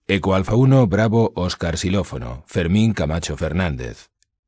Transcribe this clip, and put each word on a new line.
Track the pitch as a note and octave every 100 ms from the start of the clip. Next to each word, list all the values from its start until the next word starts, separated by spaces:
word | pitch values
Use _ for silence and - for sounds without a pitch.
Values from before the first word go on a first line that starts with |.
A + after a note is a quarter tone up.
| -
Eco | G2 F#2 F#2+
Alfa | F#2+
uno | A2+ C3 C3+ A#2
Bravo | F#2+ A2 A2+ A2+
Oscar | - F2+ - E2+ D#2+
Xilófono, | F2+ G2 E2 C#2 A#1+ B1 -
Fermín | - E2 G2+ A2
Camacho | G2 D2+ E2 - D2
Fernández. | D#2+ D#2+ F2+ C2 A#1+ A#1 - _ _ _